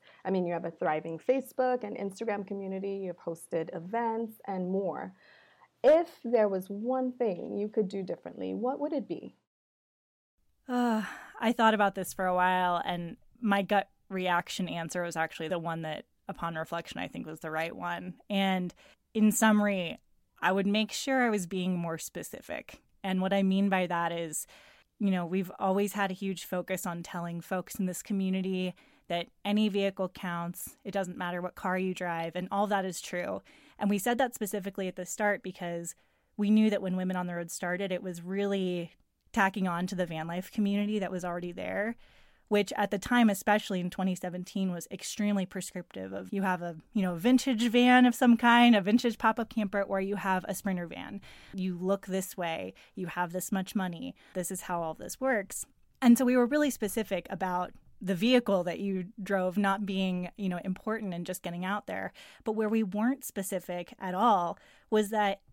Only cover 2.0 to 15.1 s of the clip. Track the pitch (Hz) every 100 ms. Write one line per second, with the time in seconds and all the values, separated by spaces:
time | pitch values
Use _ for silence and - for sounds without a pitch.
2 | 202 190 226 202 196 202 196 190 196 196
3 | 190 175 - 165 - 165 160 - 170 226
4 | 233 226 226 220 - 190 180 190 196 151
5 | 190 - - - - _ _ _ 240 311
6 | 339 - 233 233 208 190 185 202 226 262
7 | 254 247 240 175 - 202 208 214 196 202
8 | 185 175 - - 190 190 233 277 294 294
9 | 208 160 - - _ _ _ _ _ _
10 | _ _ _ _ _ _ - 247 240 220
11 | 196 - - - 220 220 226 220 202 196
12 | 185 - 185 180 180 185 180 175 - 175
13 | 170 - _ _ 226 202 190 208 - _
14 | - 190 185 175 170 - 180 170 165 180
15 | 170